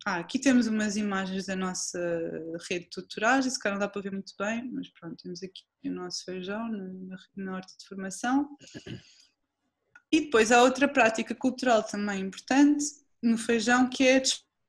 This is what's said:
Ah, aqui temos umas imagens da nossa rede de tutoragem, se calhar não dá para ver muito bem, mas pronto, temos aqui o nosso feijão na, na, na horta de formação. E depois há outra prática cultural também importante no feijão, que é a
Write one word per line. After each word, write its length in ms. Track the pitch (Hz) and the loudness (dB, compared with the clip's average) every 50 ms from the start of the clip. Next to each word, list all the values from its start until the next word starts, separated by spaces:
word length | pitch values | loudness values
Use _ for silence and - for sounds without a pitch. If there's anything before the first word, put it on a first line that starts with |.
| - | -6
Ah, 140 | 208 185 170 | -6 -4 -4
aqui 200 | 170 - - 262 | -4 -4 -6 0
temos 280 | - 277 254 247 226 220 | 4 4 6 6 4 2
umas 280 | 220 214 214 214 196 | 0 0 0 0 -2
imagens 500 | 214 208 202 190 190 190 185 190 196 190 | -2 -2 -2 -2 -2 -2 -2 -4 -4 -4
da 100 | 196 190 | -4 -4
nossa 420 | 190 185 185 180 - - - - 180 175 175 170 165 165 170 165 160 160 165 165 170 - - | -4 -2 -4 -4 -6 -6 -6 -6 -4 -2 -2 -2 -2 -4 -4 -6 -8 -8 -8 -10 -10 -8 -6
rede 160 | 185 175 175 | -6 -6 -6
de 60 | - | -8
tutoragem, 600 | - 190 180 - - 208 208 226 262 269 262 262 | -12 -14 -14 -12 -6 -2 2 2 2 2 2 0
se 80 | 247 - | -4 -4
calhar 180 | - 208 202 | -4 -4 -2
não 80 | 196 202 | -2 -4
dá 60 | 202 | -4
para 120 | - 202 196 | -4 -6 -8
ver 100 | 196 196 | -8 -8
muito 220 | 196 190 - - - | -8 -10 -12 -10 -6
bem, 320 | 196 208 226 233 247 254 - | -4 -4 -4 -4 -6 -8 -8
mas 160 | - - - | -10 -10 -10
pronto, 260 | _ _ 175 165 170 - | _ _ -16 -14 -14 -14
temos 220 | - 180 180 175 190 | -12 -12 -12 -12 -12
aqui 200 | 185 - - - _ _ _ - | -14 -16 -20 -20 _ _ _ -10
o 60 | 180 | -8
nosso 340 | 180 180 180 180 175 - - | -8 -6 -8 -8 -10 -10 -10
feijão 460 | - 180 185 180 190 202 220 233 226 | -10 -10 -8 -8 -8 -6 -6 -6 -6
na, 140 | 220 202 190 | -8 -8 -8
na, 320 | 185 185 185 185 185 185 185 - _ _ | -10 -12 -12 -14 -14 -14 -16 -18 _ _
na 200 | 196 190 190 190 | -10 -10 -8 -8
horta 160 | 185 185 - - | -10 -10 -14 -18
de 120 | - - - | -20 -20 -16
formação. 680 | 196 196 190 190 185 - - 240 262 277 294 294 - - - - - - - - - - - _ _ _ _ _ _ _ _ _ _ _ _ _ _ _ _ _ _ _ _ _ - | -12 -10 -10 -10 -10 -6 -4 0 0 0 0 -2 -6 -14 -20 -20 -20 -18 -14 -14 -14 -14 -16 _ _ _ _ _ _ _ _ _ _ _ _ _ _ _ _ _ _ _ _ _ 2
E 80 | 320 | 2
depois 320 | 302 - - 226 220 208 247 | 2 2 4 4 6 6 8
há 100 | 240 247 | 8 8
outra 240 | 262 262 262 285 | 6 6 4 0
prática 480 | 277 285 269 226 220 226 - 220 - 226 | 2 4 4 4 4 2 0 -4 -6 -6
cultural 480 | - - 262 254 - - 254 233 214 214 | -4 -2 -2 -2 0 2 2 2 2 2
também 380 | - - 202 208 208 202 196 | 0 -4 -6 -4 -4 -4 -4
importante 640 | 190 190 - - - - 254 277 294 285 294 294 - - - - _ _ _ _ | -6 -6 -8 -12 -4 2 4 6 6 6 6 4 0 -4 -6 -10 _ _ _ _
no 160 | - 233 226 | 0 0 2
feijão, 540 | 220 - - 233 226 208 233 247 254 254 247 | 2 0 0 0 0 2 4 4 4 4 2
que 160 | - - 269 | 2 4 4
é 120 | 254 262 269 | 6 6 6
a 40 | 262 - - - - _ _ _ _ | 4 2 -2 -4 -6 _ _ _ _